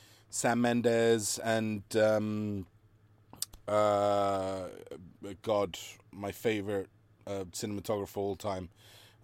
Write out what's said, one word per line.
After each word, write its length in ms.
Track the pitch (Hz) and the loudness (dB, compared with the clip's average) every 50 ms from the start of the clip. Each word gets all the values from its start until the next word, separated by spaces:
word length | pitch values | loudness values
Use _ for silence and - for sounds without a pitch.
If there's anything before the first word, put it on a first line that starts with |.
| - - - _ _ _ | -20 -20 -20 _ _ _
Sam 300 | - - - 123 117 120 | -8 0 0 2 4 4
Mendes 800 | 120 120 120 120 107 120 117 117 117 117 117 113 104 - - - | 4 4 4 4 4 4 4 6 6 6 4 4 2 -2 -4 -2
and, 400 | 117 113 113 113 110 110 107 104 - - - | 0 0 2 2 2 0 -4 -6 -6 -2 2
um, 680 | 110 107 107 107 107 107 107 107 107 107 104 101 98 - - _ - _ - _ _ _ _ _ _ _ _ - - - - - - - | 4 6 6 4 4 2 0 -2 -2 -2 -4 -4 -6 -8 -10 _ -20 _ -20 _ _ _ _ _ _ _ _ -8 -8 -6 -6 -8 -14 -6
uh, 1000 | - 104 104 107 104 104 101 101 101 101 101 101 98 98 95 95 95 95 95 90 - 50 50 - - - - 95 82 - - 101 101 95 - | 0 2 4 4 4 4 4 2 2 2 2 2 0 0 -2 -2 -4 -4 -6 -8 -10 -12 -14 -16 -14 -14 -14 -16 -18 -20 -16 -14 -14 -14 -8
God, 360 | - 113 107 101 101 90 - - - - - - - - | -2 0 2 2 2 0 -4 -10 -14 -14 -18 -20 -20 -20
my 180 | - 98 101 101 | -14 -8 -8 -8
favorite, 560 | - - - 117 110 104 98 104 104 98 95 - _ _ _ _ - _ - | -8 -2 -2 0 0 0 -2 -2 -2 -2 -4 -6 _ _ _ _ -20 _ -10
uh, 180 | 98 101 98 92 87 | -8 -6 -6 -8 -8
cinematographer 500 | - - 120 107 101 98 - - 107 101 | -8 -8 -6 -6 -6 -6 -4 -4 -4 -4
of 160 | 98 - - 101 | -4 -6 -4 -4
all 180 | 98 101 95 | -2 -2 -4
time, 320 | - - 104 95 92 92 87 _ _ - - - - - - - _ | -4 -4 -6 -4 -4 -8 -10 _ _ -20 -20 -20 -20 -20 -20 -20 _